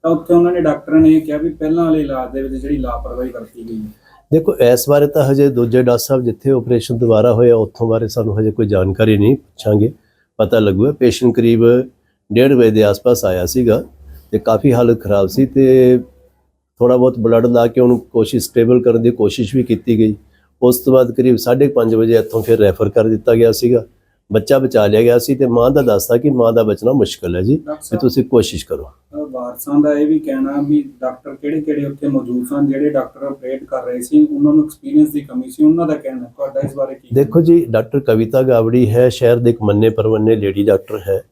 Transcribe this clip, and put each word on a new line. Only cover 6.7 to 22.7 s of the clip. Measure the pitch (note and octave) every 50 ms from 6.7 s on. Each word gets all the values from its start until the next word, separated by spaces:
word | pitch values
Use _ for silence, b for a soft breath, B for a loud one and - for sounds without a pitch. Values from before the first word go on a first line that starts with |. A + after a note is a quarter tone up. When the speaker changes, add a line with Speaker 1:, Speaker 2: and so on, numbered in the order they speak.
| B2 A#2 A#2 - B2 A2+
Speaker 2:
ਦੁਬਾਰਾ | A#2+ A#2 A2 G#2+ G#2+ B2
ਹੋਇਆ | A2+ A2 A#2 A#2+ A#2
ਉੱਥੋਂ | A2+ G#2+ - _ - A#2 A#2
ਬਾਰੇ | A2 A2+ A2+ G#2
ਸਾਨੂੰ | - B2 A2 A2 G2+ G#2+
ਹਜੇ | A2 A2
ਕੋਈ | G#2 G#2+ A2+
ਜਾਣਕਾਰੀ | G2+ G#2 F#2+ F#2 F#2+ F#2+ - A2 G#2+ A2 G2+
ਨਹੀਂ, | G2+ A2 C#3
ਪੁੱਛਾਂਗੇ, | - _ _ _ _ - G#2+ G#2 G#2 G#2 A#2 A#2+ _ _ _ _ _ _ _ _ -
ਪਤਾ | A2 G#2 - A2+
ਲੱਗੂਗਾ। | A2 G2+ F#2 F#2+ A2 C#3
ਪੇਸ਼ੈਂਟ | - - C3 B2 - - B2 B2 A#2
ਕਰੀਬ | B2 A#2 A#2 A#2 A2 A#2 A#2 A#2+ B2 B2 - _ _ _ _ _ _ _ _
ਡੇਢ | G#2 A#2 C3 C3+
ਵਜੇ | C#3 B2 A#2+ A2+
ਦੇ | G#2+ A2 G#2+
ਆਸ-ਪਾਸ | G#2 G2 - - B2 A#2+ A#2 -
ਆਇਆ | G2 F#2 F2+ F2+
ਸੀਗਾ | F2 - C3 B2 A2+ G#2 C3+ - - _ _ - b b b b b
ਤੇ | - G#2+
ਕਾਫੀ | - A2+ A2+ G#2+ - C#3+
ਹਾਲਤ | B2 A#2+ B2 A#2 A#2 A2+
ਖਰਾਬ | - - G#2 G2+ G2
ਸੀ | F#2+ G2+ A#2+ C3+
ਤੇ | C3 - C3+ C3+ C3 C3 C3 B2+ B2 B2+ B2 B2 - _ _ _ _ _ _ _ _ _ _ _ _ _ _
ਥੋੜ੍ਹਾ | A#2+ A#2+ B2
ਬਹੁਤ | B2+ B2 C3 B2+ A#2+
ਬਲੱਡ | A2 A2+ A#2 A2+ A2+
ਲਾ | A#2+ A#2+ A#2+ A#2
ਕੇ | A#2+ A2+ C3
ਉਹਨੂੰ | B2 B2 B2 A#2+
ਕੋਸ਼ਿਸ਼, | - _ - A#2 A2 - - A#2+ -
ਸਟੇਬਲ | - _ A#2 A#2 A#2 B2 B2
ਕਰਨ | A#2+ B2 A2+ A#2
ਦੀ | A2+ A#2+
ਕੋਸ਼ਿਸ਼ | A#2+ - A2 G2+ - - A#2 G2 C3
ਵੀ | C3+
ਕੀਤੀ | A#2 - A#2 G2 - - A#2 A2
ਗਈ। | A2 G#2+ G#2 - _ _ _ _ _ _ _ _
ਉਸ | B2 B2 B2 B2
ਤੋਂ | - C3+
ਬਾਅਦ | C3 C3 B2+ A#2+
ਕਰੀਬ | A#2 - B2 B2+ B2
ਸਾਢੇ | A2 - B2 B2+ C3 C#3+ C3+
ਕੁ |
ਪੰਜ | C#3 B2 A#2 A2+ A2+
ਵਜੇ | A2 A2+ A2+ A#2
ਇੱਥੋਂ | A2+ A2 - - A2+
ਫਿਰ | G2+ A2+ A2+ A2
ਰੈਫਰ | G#2 G2